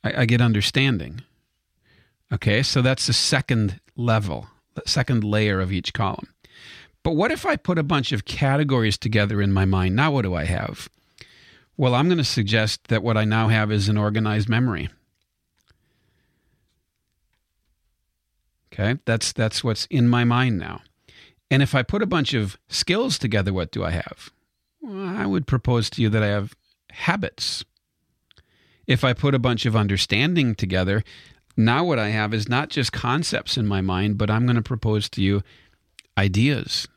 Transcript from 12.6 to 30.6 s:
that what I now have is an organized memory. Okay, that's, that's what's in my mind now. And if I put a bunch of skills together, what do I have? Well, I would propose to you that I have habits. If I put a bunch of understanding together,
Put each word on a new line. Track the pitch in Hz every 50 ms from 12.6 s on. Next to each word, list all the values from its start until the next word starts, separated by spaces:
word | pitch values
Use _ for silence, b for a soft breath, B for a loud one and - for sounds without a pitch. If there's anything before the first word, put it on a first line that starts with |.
| 107 104 - - _ -
that | 117 110 92
what | 117 113 110
I | 107
now | 107 107 113 113 110
have | 113 110 107 104
is | 107 104 98 104
an | 107 104
organized | 104 104 104 110 110 107 107 107 104 104
memory. | 110 113 127 123 104 78 - - - _ _ _ _ _ _ _ _ _ _ _ _ _ _ _ _ _ _ _ _ _ _ _ _ _ _ _ _ _ _ _ _ _ _ _ _ _ _ _ _ _ _ _ _ _ _ _ _ _ _ _ _ _ _ _ _ _ _ _ _ _ _ _ _ _ _ _ _ _ _ _ _ _ _ _ -
Okay, | - 101 104 123 - _
that's, | - 113 110 - -
that's | - - 120 110 - - -
what's | 120 110 - - -
in | - 139 120 120
my | 120 120 120
mind | 117 120 123 127 127 113 90
now. | - 85 87 - - _ _ B B B B B B B B B B _
And | - 131 143
if | - -
I | 135
put | 123 - - 208 220
a |
bunch | 185 180 165 143 - -
of | 117 107 98 - - _ _
skills | - - - - 175 208 247 269 165 -
together, | - 117 101 104 92 101
what | 95 92 85 -
do | - 110 95
I | 82
have? | 85 85 - - - _ - - _ _ _ _ _ _ _ _ _ _
Well, | 330 247 202 190 196 185 185 214
I | -
would | 202 196 180 147 -
propose | - 127 - - 123 117 110 -
to | - -
you | 117 107
that | 104 110
I | 107 104
have | 101 104 101 113 - _ _ _ _ _ _ _
habits. | - - - - 175 208 185 - _ - - - - - - _ _ _ _ _ _ _ _ _ _ _ _ _ _ b b b b b b b b b b
If | b 127 123 -
I | 131 123
put | - - 143 135
a | 131
bunch | 117 127 120 117 -
of | 120 107
understanding | 113 104 101 98 95 - - 101 104 131 160 180 170 143 120 107
together, | -